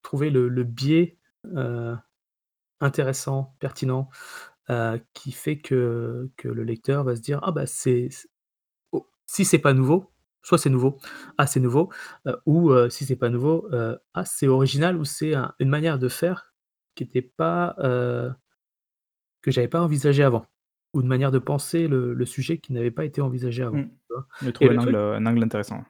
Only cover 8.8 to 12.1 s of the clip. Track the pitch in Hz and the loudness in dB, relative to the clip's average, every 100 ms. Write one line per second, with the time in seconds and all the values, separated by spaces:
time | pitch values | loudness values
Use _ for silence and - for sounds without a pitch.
8.8 | _ - - _ - - 190 156 147 131 | _ -8 -8 _ -8 -2 2 4 4 4
9.8 | 131 180 190 _ _ _ - 170 143 131 | 4 2 0 _ _ _ 2 2 4 2
10.8 | 131 139 - - - - 139 135 127 131 | 2 -2 -18 -18 -8 -2 0 2 2 2
11.8 | 190 - - | 0 -6 -18